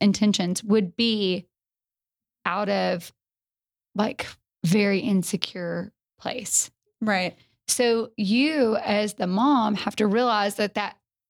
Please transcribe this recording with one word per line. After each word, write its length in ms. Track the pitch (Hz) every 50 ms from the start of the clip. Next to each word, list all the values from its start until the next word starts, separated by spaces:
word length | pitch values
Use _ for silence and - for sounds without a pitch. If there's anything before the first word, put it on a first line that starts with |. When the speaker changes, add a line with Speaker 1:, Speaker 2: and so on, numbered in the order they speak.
Speaker 1:
intentions 640 | 208 202 196 - 214 208 196 - 185 175 185 -
would 340 | - 208 214 220 190 175 -
be 500 | - 233 233 220 208 202 185 180 175 170 _ _ _ _ _ _ _ _ _ _ _ _ _ _ _ _ _ _ _ -
out 240 | 175 175 202 208 196
of, 440 | 202 190 185 180 185 175 - - - _ _ _ _ _ _ _ _ _ _ _ _ _ _ _ -
like, 320 | 196 214 - - - - - - _ _ _ _ _ -
very 360 | 160 185 214 202 202 196 185
insecure 920 | - - 196 190 170 - - 165 - - - 185 175 170 170 175 185 208 _ _ _ _ _ -
place. 500 | - - - 247 208 - - - - - _ _ _ _ _ -
Speaker 2:
Right. 360 | 226 214 202 185 185 170 - _ _ _ _ _ _ -
Speaker 1:
So 440 | - - 240 233 226 226 220 - _
you 600 | - 208 190 220 247 277 311 311 294 247 220 220
as 380 | - - - 208 208 214 202 -
the 120 | - 185
mom 480 | 180 185 202 247 294 285 247 220 214 208
have 220 | 185 - 208 -
to 100 | - 214
realize 500 | 208 196 233 254 240 220 208 202 202 202
that 180 | - 208 202 -
that 220 | 214 202 - - _ _ _ _ _ _